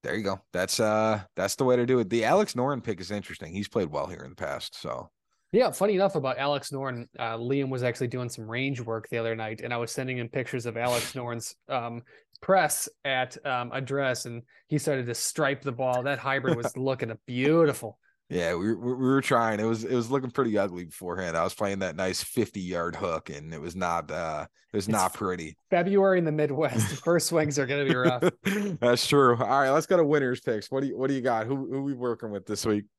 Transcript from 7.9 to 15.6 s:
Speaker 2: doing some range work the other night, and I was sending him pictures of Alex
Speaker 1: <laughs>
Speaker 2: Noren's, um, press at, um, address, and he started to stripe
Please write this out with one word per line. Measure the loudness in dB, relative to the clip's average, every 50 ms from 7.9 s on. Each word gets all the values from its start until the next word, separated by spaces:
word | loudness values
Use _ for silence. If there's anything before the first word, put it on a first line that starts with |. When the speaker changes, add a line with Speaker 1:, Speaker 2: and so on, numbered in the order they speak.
| 0 -2 -4
Speaker 2:
doing | -4 -4 -4 -6
some | -6 -8 -10 -10 -8
range | -4 -4 -2 -2 -4 -4
work | -4 -6 -6 -6 -6
the | -6 -4 -2
other | -2 -2 -4
night, | -4 -6 -8 -8 -8
and | -6 -6 -4
I |
was | -4 -4 -4
sending | -4 -6 -6 -4 -4
him | -6 -6
pictures | -4 -4 -4 -4 -2 -6 -4 -4
of | -4 -4
Alex | -2 0 2 2 0 -2 -4 -6
Speaker 1:
<laughs> |
Speaker 2:
Noren's, | -6 -6 -6 -6 -6 -8 -12 -14 _ _ -6
um, | -4 -4 -4 -6 -10 -10 -14 _ -20 -20 _ _ _ -10
press | 0 2 4 4 4 2 0 -2 -4 -8 _ _ _
at, | -2 0 0 -2 -2 -6 -8 _
um, | -2 -2 -2 -2 -4
address, | -6 -6 -4 -2 -2 0 2 0 0 -2 -4
and | -10 -10 -12 -12 _ _ _ _
he | _ -2
started | 0 2 0 0 0 -2
to | -4 -4
stripe | -4 -4 -4 0 2 2 2 0 0